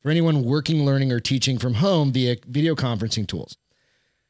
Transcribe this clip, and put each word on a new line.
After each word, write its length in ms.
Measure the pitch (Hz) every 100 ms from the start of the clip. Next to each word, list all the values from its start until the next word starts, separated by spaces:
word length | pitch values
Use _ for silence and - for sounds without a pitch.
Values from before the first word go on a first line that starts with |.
for 100 | 143
anyone 320 | 160 165 151
working, 420 | 120 147 147 160 143
learning, 260 | 135 135
or 80 | 120
teaching 380 | - 131 135 127
from 180 | 127 113
home 360 | 190 180 143
via 240 | 127 123 120 -
video 280 | 127 160 156
conferencing 500 | 127 113 110 110 101
tools. 300 | 90 - - _ _ _ _ _ _ _